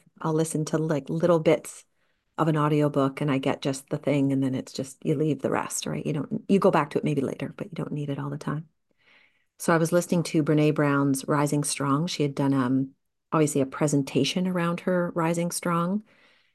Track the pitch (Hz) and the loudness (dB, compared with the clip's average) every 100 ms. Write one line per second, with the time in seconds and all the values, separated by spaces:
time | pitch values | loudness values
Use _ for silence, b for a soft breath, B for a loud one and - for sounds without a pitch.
0 | _ _ 160 156 160 151 156 160 160 151 | _ _ -2 0 0 -2 -2 -2 0 -2
1 | 135 160 170 170 160 151 - - - _ | -4 0 2 4 4 2 0 -18 -20 _
2 | _ _ _ - 151 156 151 151 147 147 | _ _ _ -2 0 2 2 2 2 2
3 | 135 135 151 135 135 - 143 135 - 147 | 0 0 -2 0 0 -2 -4 -6 -6 -4
4 | - 147 139 135 135 131 - - 135 - | 0 0 2 0 0 -2 -6 -8 -10 -6
5 | - 143 156 139 - - - - - 151 | -4 0 0 -2 -2 -2 -2 -6 -6 -6
6 | 151 151 - - - 196 196 170 151 - | -4 -4 -4 -6 2 4 6 4 2 -2
7 | 151 143 131 - 139 - - 165 156 151 | -2 0 -2 -4 -10 -10 -12 -8 -6 -6
8 | 147 143 143 147 - 151 165 _ _ b | -6 -6 -6 -8 -6 -6 -8 _ _ b
9 | b b b b b - - 165 165 175 | b b b b b -6 0 2 4 2
10 | 170 180 156 165 151 151 151 151 147 139 | 2 0 0 0 2 4 4 4 2 2
11 | 139 135 - 151 147 147 147 - 143 139 | 2 0 0 0 2 0 -2 -2 0 0
12 | 175 - 143 135 139 139 123 131 135 - | 0 -2 -2 0 0 2 2 0 -2 -6
13 | _ _ _ 156 151 143 135 - 156 147 | _ _ _ 2 2 2 -2 0 0 2
14 | 135 135 135 - 185 180 170 170 - 180 | 0 0 0 0 -2 0 -2 -2 -2 0
15 | 175 170 165 170 175 - 180 170 175 202 | 0 -2 0 0 -2 -4 -2 0 0 -4
16 | b b b b b | b b b b b